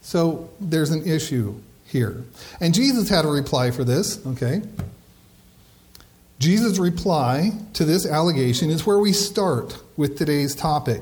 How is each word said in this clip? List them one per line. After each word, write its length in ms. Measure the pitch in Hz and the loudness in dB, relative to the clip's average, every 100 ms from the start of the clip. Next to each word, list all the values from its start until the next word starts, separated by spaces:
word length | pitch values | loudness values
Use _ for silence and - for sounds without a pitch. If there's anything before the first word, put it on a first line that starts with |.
So 480 | - 180 165 156 - - | -2 0 0 0 -10 -10
there's 320 | 190 160 151 | -4 0 0
an 160 | 156 175 | 0 0
issue 480 | 151 - 127 101 107 - - - | -2 0 -2 -2 -6 -16 -20 -6
here. 400 | 135 110 87 - - - - | -2 -2 -4 -14 -18 -20 -4
And 140 | 170 | 2
Jesus 340 | 170 269 247 202 | 4 4 2 2
had 160 | 185 | 2
a 60 | 156 | 2
reply 420 | 147 139 139 127 | 0 0 0 0
for 140 | 123 123 | 0 0
this, 340 | 131 196 - 131 | 0 0 -6 -8
okay? 360 | 127 120 170 214 - - - - - - _ - _ - _ _ - - _ _ _ | -4 -2 -2 -6 -10 -12 -12 -20 -20 -20 _ -20 _ -20 _ _ -20 -20 _ _ _
Jesus' 380 | 143 202 233 185 | 2 4 2 2
reply 760 | 180 170 202 160 123 131 190 - - - | 0 0 0 0 2 2 0 -2 -10 -2
to 100 | 156 | 2
this 200 | 175 175 | 2 2
allegation 640 | 147 170 151 127 120 156 | 2 2 2 2 2 0
is 160 | 160 208 | 0 2
where 140 | 202 | 4
we 140 | 202 | 4
start 680 | 196 - - 190 127 - - - - | 2 0 0 0 0 -4 -12 -16 -2
with 220 | 143 143 | -2 0
today's 360 | 151 147 143 | 0 0 0
topic. 480 | - 165 147 135 107 | -2 0 0 0 -4